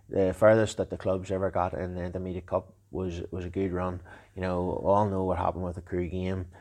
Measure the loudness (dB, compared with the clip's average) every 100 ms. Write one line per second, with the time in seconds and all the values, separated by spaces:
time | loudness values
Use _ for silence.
0 | -6 0 2 6 8 8 4 0 -4 -4
1 | -2 -2 -2 -2 0 0 0 -2 -6 -6
2 | -6 -6 -6 -6 -4 -4 -4 -12 _ -6
3 | -4 -6 -8 -8 -6 -2 -2 -2 -2 -4
4 | -10 -20 -16 -6 -2 0 -2 0 4 4
5 | 4 2 0 0 0 -2 -4 -8 -6 -4
6 | -2 -2 -2 -4 -6 -12